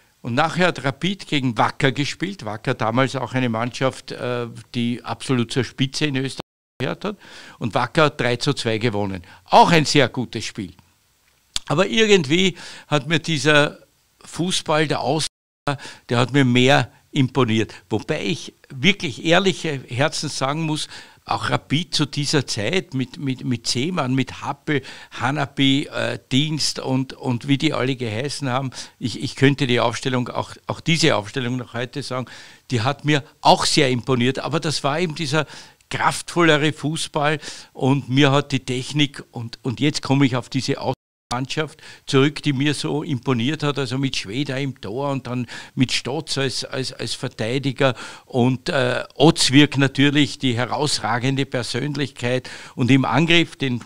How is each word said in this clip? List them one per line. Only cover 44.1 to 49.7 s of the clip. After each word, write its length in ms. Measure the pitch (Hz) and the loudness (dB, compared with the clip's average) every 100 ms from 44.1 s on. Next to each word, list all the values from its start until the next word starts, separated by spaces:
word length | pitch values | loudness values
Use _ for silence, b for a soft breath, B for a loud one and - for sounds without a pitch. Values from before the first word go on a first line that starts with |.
| - | -4
Schweder 420 | 92 120 143 131 | -4 -4 -4 -4
im 220 | 139 127 | -6 -6
Tor 300 | 95 120 143 | -8 -6 -4
und 160 | 135 120 | -4 -4
dann 200 | 123 120 B B - | -6 -6 B B -2
mit 180 | 123 | 0
Stotz 440 | - 120 147 - 135 | 0 -4 -6 -4 -2
als, 280 | 135 - - | -2 -4 -6
als, 260 | 131 127 | -6 -8
als 220 | - 120 | -8 -8
Verteidiger 800 | - 127 - 110 135 135 113 135 B B B - | -6 -8 -6 -4 -2 -2 0 0 B B B -4
und, 420 | 131 123 127 - | 2 2 2 -2
äh, 380 | 151 123 120 - - | 0 0 -2 -6 4
Ozwirk 640 | 151 165 - 131 147 | 6 6 6 6 6